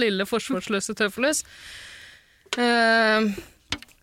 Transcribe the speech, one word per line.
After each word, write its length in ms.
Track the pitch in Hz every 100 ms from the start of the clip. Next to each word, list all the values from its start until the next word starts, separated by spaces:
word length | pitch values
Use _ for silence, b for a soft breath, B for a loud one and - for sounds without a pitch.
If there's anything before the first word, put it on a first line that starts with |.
lille 240 | 233 196 202
forsvarsløse 680 | 233 - 185 - 202 - 214
Tøffelus. 460 | 208 - 262 302 - B B B B B B B B B B -
Eh, 720 | 240 240 226 226 220 214 220 202 B B B - - _